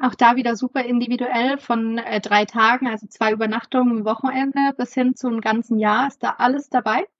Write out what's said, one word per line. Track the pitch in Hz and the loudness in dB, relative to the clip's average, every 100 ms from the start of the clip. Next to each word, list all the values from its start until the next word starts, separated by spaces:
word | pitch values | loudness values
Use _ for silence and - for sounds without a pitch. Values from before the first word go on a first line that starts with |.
Auch | 262 | -4
da | - 240 247 | 4 4 4
wieder | 240 226 | 0 -2
super | 254 269 | -4 -4
individuell | 247 240 233 240 240 233 254 277 | -2 0 0 -2 -2 0 0 -2
von, | - 233 226 226 | -2 -2 -2 -4
äh, | 226 214 | -4 -4
drei | - 208 | 0 0
Tagen, | 208 220 220 254 254 | 2 2 2 2 -2
also | 220 208 | -4 -8
zwei | - 220 | -2 0
Übernachtungen, | 214 220 220 - 262 247 226 | 0 -2 -4 -2 2 2 2
ein | |
Wochenende | 208 233 262 262 269 277 277 269 | -2 -2 -2 -2 -2 0 0 0
bis | 247 | -4
hin | 262 254 | 0 0
zu | 262 254 | 0 -2
einem | 226 | -2
ganzen | 220 226 - 220 | -2 -2 0 0
Jahr | 214 220 269 | 2 2 0
ist | - | -4
da | 359 - | -6 0
alles | 247 285 - | 0 0 -2
dabei. | 254 220 247 403 | -2 0 -2 -4